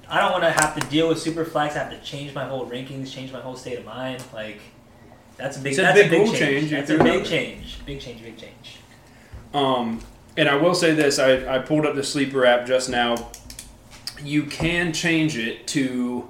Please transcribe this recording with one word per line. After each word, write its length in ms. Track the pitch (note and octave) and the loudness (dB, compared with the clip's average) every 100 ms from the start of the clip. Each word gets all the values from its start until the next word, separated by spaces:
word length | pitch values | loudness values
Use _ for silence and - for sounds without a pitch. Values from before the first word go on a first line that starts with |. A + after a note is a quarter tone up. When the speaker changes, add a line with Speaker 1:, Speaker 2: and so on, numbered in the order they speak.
| - | -4
Speaker 1:
I 120 | D#3+ | 0
don't 120 | F#3+ | 2
wanna 180 | F3+ E3 | 2 2
have 280 | - - D3 | 4 2 0
to 80 | C3+ | -2
deal 200 | D3+ E3 | 2 2
with 100 | D#3+ | 0
Superflex. 520 | E3 D#3+ D#3+ D3+ D3 | -2 -4 -4 -2 -2
I 140 | D3 | -4
have 60 | - | -8
to 80 | B2 | -10
change 340 | - C#3 C#3+ | -12 -12 -10
my 100 | C#3+ C3 | -8 -6
whole 200 | C3+ A#2 | -6 -6
rankings, 420 | B2 C3+ C3+ C3 | -8 -10 -10 -10
change 200 | C3 C3 | -12 -12
my 80 | B2+ | -12
whole 160 | B2+ A#2+ | -12 -12
state 220 | B2+ A#2 | -10 -10
of 60 | |
mind. 380 | G#2 A#2+ C3 B2 - | -10 -10 -8 -10 -12
Like, 260 | A2+ G#2+ G#2 - - - - - - - - | -12 -12 -14 -20 -20 -20 -20 -20 -20 -20 -10
that's 200 | C3+ C3+ | -10 -6
a 40 | |
big, 120 | C#3 | -2
Speaker 2:
It's 60 | C#3 | 2
a 40 | |
Speaker 1:
that's 160 | F#3 G3+ | 6 6
Speaker 2:
big 80 | D#3 | 8
Speaker 1:
a 40 | |
big 80 | E3 | 6
Speaker 2:
rule 120 | A3+ | 4
Speaker 1:
change. 60 | C3+ | 2
Speaker 2:
change. 300 | D3 C#3 D3+ | 2 0 0
You 60 | C#3+ | -2
Speaker 1:
That's 140 | D3 | 0
a 40 | |
Speaker 2:
threw 100 | D#3 | 4
Speaker 1:
big 100 | - | 4
Speaker 2:
another 140 | F#3+ - | 2 0
Speaker 1:
change. 480 | D3+ A2+ G#2 - - - | -2 -4 -10 -16 -14 -14
Big 140 | C#3 | -14
change, 220 | C3 A2+ | -14 -16
big 140 | A#2 A2 | -18 -18
change. 400 | - - - - - - - - - - - | -20 -20 -20 -20 -20 -20 -20 -20 -20 -20 -6
Speaker 2:
Um, 460 | C#3+ C3+ B2 A#2 A2+ - - - - | 0 2 2 0 -4 -10 -20 -8 2
and 120 | D3 | 4
I 80 | C#3 | 4
will 180 | F3 | 4
say 200 | F3 E3 | 4 4
this: 240 | D#3 C#3 C3+ | 4 4 4
I, 380 | C3 B2+ C3 C3 | 4 4 2 -2
I 20 | |
pulled 280 | - D3+ D3+ | 2 2 2
up 80 | |
the 80 | C#3+ | -2
Sleeper 400 | - D3 C3 C3+ | -2 -2 0 4
app 220 | B2 A#2+ B2 | 4 4 4
just 220 | B2+ B2+ | 0 0
now. 400 | A#2+ A#2+ A#2 - - - - - - - - - - | 0 0 0 -4 -14 -18 -18 -18 -20 -20 -18 -16 -12
You 220 | D3 D3 | -2 -2
can 480 | C#3+ - D#3+ F3 F3 | 0 -2 0 0 0
change 440 | D#3 E3+ D#3+ D#3 A#2 | 0 2 2 2 0
it 300 | A2+ - - | -4 -6 -4
to 600 | D3+ C3 B2 B2 B2 | -2 0 0 -2 -4